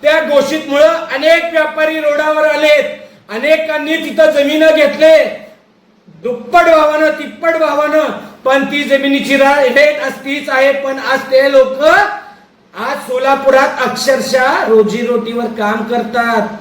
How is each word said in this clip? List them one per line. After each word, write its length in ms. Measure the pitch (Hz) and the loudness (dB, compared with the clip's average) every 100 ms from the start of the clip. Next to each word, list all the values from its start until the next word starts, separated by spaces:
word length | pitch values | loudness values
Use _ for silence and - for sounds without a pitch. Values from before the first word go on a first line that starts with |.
त्या 180 | 294 311 | 2 0
घोषितमुळं 640 | 294 285 277 311 277 285 311 | 2 0 0 -4 -4 2 2
अनेक 560 | 330 320 269 311 339 339 | 2 -4 -2 2 2 2
व्यापारी 480 | 320 302 311 311 320 | -2 -2 -2 -2 0
रोडावर 440 | 302 294 302 311 | -2 0 0 0
आलेत, 400 | 311 294 302 294 - - - _ _ | 0 2 2 2 0 -8 -18 _ _
अनेकांनी 680 | 214 285 311 320 302 294 320 | -6 0 0 0 -4 -4 -4
तिथं 360 | 294 247 311 | -4 2 2
जमीन 340 | 302 277 311 320 311 | 4 0 2 4 4
घेतले, 720 | 285 - 311 320 - - - - _ _ _ _ _ | 2 4 6 6 4 -4 -16 -20 _ _ _ _ _
दुप्पट 540 | - 233 240 - 349 | -10 -8 -8 -2 0
भावानं, 480 | 339 320 302 302 311 | 2 2 2 0 -2
तिप्पट 440 | - 285 - 330 | -2 -10 -6 -4
भावानं, 500 | 320 311 285 302 311 285 196 - - 262 | -2 -2 -2 0 0 -2 -6 -14 -8 -2
पण 200 | 269 - | 0 0
ती 180 | 285 | -4
जमिनीची 540 | 277 277 277 277 214 277 | -2 0 0 -2 0 2
रा-, 260 | 277 285 | 2 2
रेट 400 | 262 247 294 294 | 2 4 2 0
आज 80 | 269 | -6
तीच 380 | 214 269 285 294 | -8 -8 -8 -4
आहे. 220 | 262 277 | 0 0
पण 280 | 277 269 269 | 0 -4 -8
आज 200 | 247 269 | -4 -6
ते 320 | - 262 277 | 0 2 4
लोक 300 | 277 262 214 302 359 403 - - - _ _ _ 180 | 4 2 2 2 2 2 -4 -16 -20 _ _ _ -12
आज 200 | 240 277 | -8 -8
सोलापुरात 920 | - 254 269 269 269 262 269 - 240 | -6 -4 0 0 2 2 2 -2 -6
अक्षरशः 760 | 185 269 262 - 262 254 330 - | -4 -2 -2 0 0 0 0 2
रोजीरोटीवर 800 | 220 202 214 240 240 220 233 220 | 2 2 0 -2 -2 -4 -6 -6
काम 380 | - 208 214 | -4 -4 -4
करतात 640 | 214 240 - 240 233 226 202 - | -4 -4 -4 -2 -2 -2 -4 -8